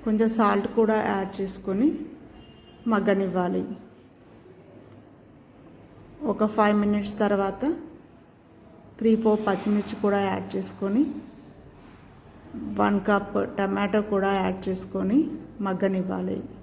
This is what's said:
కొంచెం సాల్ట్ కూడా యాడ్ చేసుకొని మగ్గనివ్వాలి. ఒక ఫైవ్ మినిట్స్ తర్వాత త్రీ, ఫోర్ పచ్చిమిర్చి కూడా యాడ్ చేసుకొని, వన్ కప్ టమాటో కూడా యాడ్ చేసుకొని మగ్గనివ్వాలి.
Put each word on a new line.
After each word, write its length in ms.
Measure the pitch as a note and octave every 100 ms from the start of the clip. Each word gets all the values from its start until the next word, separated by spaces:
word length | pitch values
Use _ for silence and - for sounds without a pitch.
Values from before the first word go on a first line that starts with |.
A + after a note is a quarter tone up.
కొంచెం 260 | - G#3+ A3+ A3
సాల్ట్ 320 | G#3 G3+ G3+ -
కూడా 220 | A3 A3 G#3
యాడ్ 200 | G3+ F#3+ -
చేసుకొని 500 | G3 - - F#3+ C#4 - - - - - - - - - -
మగ్గనివ్వాలి. 720 | G#3+ A3+ G3 G3 F3+ F3+ F#3 - F#3+ - - - - - - - - - - - - - - - - - - - - - - - - D4
ఒక 140 | G3+ G#3+ G#3+
ఫైవ్ 220 | G#3 G#3
మినిట్స్ 320 | G#3 G#3 G3+ -
తర్వాత 400 | G#3 G3+ G3 G3 C#4 E4+ - - - - - - - - - - - -
త్రీ, 120 | A3 A3
ఫోర్ 180 | A3 G#3+ G#3+
పచ్చిమిర్చి 480 | F#3+ G#3+ G#3 G3 G#3+
కూడా 160 | G#3 G3+ G3
యాడ్ 180 | F#3+ F#3 G3
చేసుకొని, 480 | F#3+ - G3 G#3+ D4+ - - - - - - - - - - - - - - A3 - G3+
వన్ 200 | G#3 G3+ G3
కప్ 280 | G3+ G3+ G3+ G3 -
టమాటో 420 | G3 G3 G3+ G#3+ G#3
కూడా 180 | G3+ G3 G3
యాడ్ 200 | F#3 F#3+ -
చేసుకొని 540 | F#3 - F#3+ F#3+ B3 D#4+ - - - G3+
మగ్గనివ్వాలి. 720 | F#3 G3 F#3 F3+ F#3+ F#3 F#3+ - -